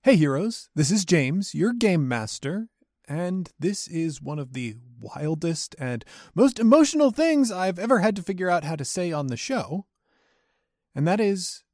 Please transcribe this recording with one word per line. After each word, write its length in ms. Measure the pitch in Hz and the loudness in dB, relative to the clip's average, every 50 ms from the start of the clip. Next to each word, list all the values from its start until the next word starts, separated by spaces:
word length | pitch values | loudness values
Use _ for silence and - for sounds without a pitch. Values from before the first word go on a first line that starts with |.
| _ | _
Hey, 100 | 262 269 | 6 6
heroes. 540 | 170 151 143 135 143 190 226 226 - - _ _ | 6 6 2 2 0 -2 -4 -6 -8 -16 _ _
This 160 | 151 151 131 | 0 2 2
is 120 | 202 214 185 | 2 0 2
James, 520 | 160 180 160 135 127 156 190 196 - - | 4 4 4 4 2 0 -2 -4 -4 -2
your 160 | 147 170 233 | 0 0 0
game 340 | 240 240 226 208 180 165 143 | 0 2 2 2 4 2 2
master, 640 | 127 120 117 110 107 - - - 139 175 208 226 226 _ _ _ _ _ _ _ - | 0 -2 -2 -4 -6 -10 -8 -6 -6 -6 -6 -8 -10 _ _ _ _ _ _ _ -8
and 420 | 143 160 175 180 185 190 175 - _ _ | -6 -4 -4 -4 -4 -4 -6 -8 _ _
this 300 | 147 180 202 - - - | -4 -4 -4 -4 -10 -8
is 340 | 175 165 165 165 143 - | -6 -4 -4 -4 -6 -8
one 160 | - 139 151 151 | -10 -8 -8 -8
of 140 | 143 127 | -8 -8
the 240 | 131 131 123 113 107 117 123 123 120 120 | -8 -8 -8 -8 -10 -12 -20 -20 -20 -18
wildest 720 | - - - 139 147 151 165 156 170 165 165 - - - - | -18 -14 -10 -8 -4 -4 -4 -2 -2 -4 -4 -4 -8 -12 -10
and 280 | - 139 127 123 113 - - - - - - _ | -8 -6 -6 -6 -8 -10 -14 -20 -20 -20 -8 _
most 240 | 170 247 277 233 - | 4 4 4 4 4
emotional 500 | 226 220 262 320 311 285 - 302 294 262 | 6 6 8 8 6 4 4 2 2 2
things 400 | 214 - 320 330 311 285 269 220 | 2 2 2 2 4 2 2 0
I've 300 | 190 180 185 190 185 175 | 0 -2 -2 -2 -2 -2
ever 180 | 202 226 269 208 | 0 2 2 4
had 160 | 175 220 214 | 4 2 0
to 80 | 202 | -2
figure 260 | 170 - 202 180 185 180 | -6 -6 -6 -2 0 0
out 140 | 175 170 | 0 0
how 140 | 147 147 165 | 0 -4 -6
to 80 | 156 135 | -6 -6
say 260 | - - 185 180 175 | -6 -4 -4 -4 -2
on 160 | 160 147 143 | -2 -4 -4
the 100 | 131 120 | -4 -6
show. 500 | 117 - - 269 233 139 - 147 196 - _ _ _ _ _ _ _ _ _ _ _ _ _ _ _ _ _ _ _ _ _ _ | -6 -6 -4 -4 -4 -4 -4 -8 -10 -10 _ _ _ _ _ _ _ _ _ _ _ _ _ _ _ _ _ _ _ _ _ _
And 120 | 135 147 170 | -2 0 0
that 100 | 190 214 | 2 2
is 460 | 220 202 196 190 175 - - - _ _ | 2 0 0 -2 -6 -10 -12 -14 _ _